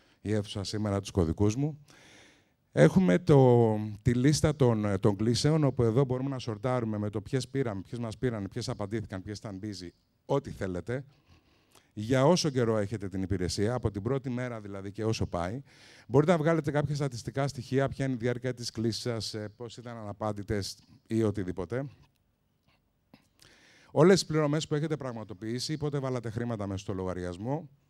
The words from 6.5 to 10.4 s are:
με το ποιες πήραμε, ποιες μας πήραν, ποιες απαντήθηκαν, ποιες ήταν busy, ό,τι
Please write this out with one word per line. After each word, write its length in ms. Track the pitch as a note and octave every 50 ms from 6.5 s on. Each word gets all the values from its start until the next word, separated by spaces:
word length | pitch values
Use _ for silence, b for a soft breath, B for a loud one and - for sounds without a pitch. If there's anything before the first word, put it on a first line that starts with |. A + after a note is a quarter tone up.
| A2 G#2+ G#2+ B2+ B2+ B2+ A2+ A2 G#2+
με 120 | G#2 G#2 G#2
το 120 | G2+ A2
ποιες 260 | - - - C3 B2
πήραμε, 340 | - - C#3 C3+ A#2 G2+ F#2+
ποιες 180 | F2+ - - A#2
μας 180 | A#2+ A2+ G#2
πήραν, 300 | - - B2+ A2+ G#2+ G2
ποιες 220 | F#2+ - B2 G#2+ -
απαντήθηκαν, 520 | A#2+ G2+ G#2 G2 A2+ A2+ G#2+ - G#2+ F#2+
ποιες 160 | F2+ G2+ G#2
ήταν 220 | G2 - A2+ G2 F#2+ G2+
busy, 240 | G#2+ G2+ F2+ F2+ E2+ - _ _ _ _ _ _
ό,τι 240 | - C#3+ C#3